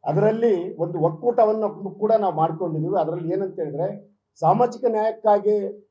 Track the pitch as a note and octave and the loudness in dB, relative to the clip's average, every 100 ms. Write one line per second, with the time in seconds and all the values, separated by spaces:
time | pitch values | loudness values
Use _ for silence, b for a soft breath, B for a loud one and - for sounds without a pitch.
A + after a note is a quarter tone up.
0 | - D#3+ G#3 A3 A#3 F3+ F#3 D#3 F3 F3 | 0 2 2 2 2 2 -2 -6 -4 0
1 | E3 D#3+ A#3+ A#3+ G#3+ A3 G#3 - F#3+ - | -2 0 0 4 2 2 -2 -4 -12 -4
2 | G#3+ A3 F#3+ D#3 D#3+ D#3+ F3+ D#3 E3 F#3+ | 0 2 2 0 -2 -2 -4 -2 -2 0
3 | D#3 F3 E3 F#3+ F#3+ - D3+ C#3+ F#3+ G#3 | -2 -4 -4 -4 -4 -6 -8 -4 -6 -6
4 | - _ _ _ D#3+ G#3+ B3 A#3 B3 G#3+ | -16 _ _ _ 2 4 2 0 -2 0
5 | A3 A3 A3 G#3 G3+ G#3 G3 - _ | -2 0 2 4 4 0 -2 -10 _